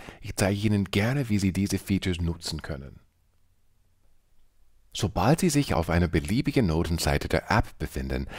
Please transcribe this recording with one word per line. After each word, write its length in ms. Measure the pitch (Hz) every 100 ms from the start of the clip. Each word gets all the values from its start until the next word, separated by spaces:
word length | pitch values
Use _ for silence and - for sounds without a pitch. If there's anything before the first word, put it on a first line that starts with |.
| - -
Ich 160 | 104 -
zeige 240 | 98 101
Ihnen 240 | 107 104
gerne, 460 | 95 101 110 139 123
wie 80 | 104
Sie 160 | 98
diese 240 | 90 98 98
Features 420 | - 95 95 85
nutzen 400 | 85 85 - 78
können. 400 | - 69 69 57 _ _ _ _ _ _ _ _ _ _ _ - _ - - _ - - _
Sobald 480 | - 98 90 101 160
Sie 80 | 95
sich 240 | 143 139
auf 160 | 69 85
einer 180 | 85 87
beliebigen 600 | 82 73 113 - - 98
Notenseite 600 | 80 82 85 - 73 -
der 220 | 82 -
App 280 | 107 110 -
befinden, 480 | 76 - 65 65 67